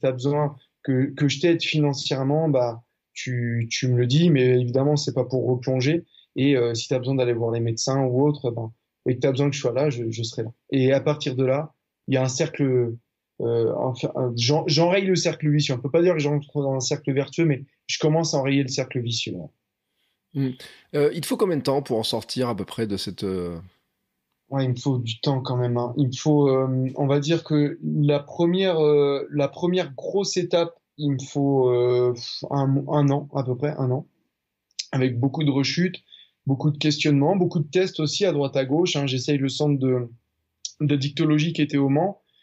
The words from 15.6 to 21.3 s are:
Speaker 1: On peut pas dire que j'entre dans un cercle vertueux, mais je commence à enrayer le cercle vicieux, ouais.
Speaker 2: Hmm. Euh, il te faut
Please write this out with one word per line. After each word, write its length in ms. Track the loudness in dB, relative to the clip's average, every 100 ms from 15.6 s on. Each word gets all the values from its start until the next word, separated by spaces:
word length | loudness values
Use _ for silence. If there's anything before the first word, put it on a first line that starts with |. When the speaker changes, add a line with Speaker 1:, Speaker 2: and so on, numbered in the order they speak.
| 0
Speaker 1:
On 60 | -2
peut 120 | 0
pas 100 | 2
dire 120 | 4
que 60 | 2
j'entre 420 | 0 -2 -2 -4
dans 120 | -2
un 60 | -2
cercle 340 | -2 -2 -2
vertueux, 320 | -2 -2 0 0
mais 200 | 0 -6 _ -8
je 100 | 0
commence 340 | 2 2 0
à 40 | 0
enrayer 260 | 2 0
le 60 | 0
cercle 300 | -4 -4 -4
vicieux, 320 | -4 -4 -6
ouais. 160 | -8 -12 _ _ _ _ _ _ _ _ -4
Speaker 2:
Hmm. 160 | -4 -6 -18 -20 _ 0
Euh, 140 | 0
il 80 | 0
te 40 |
faut 120 | -4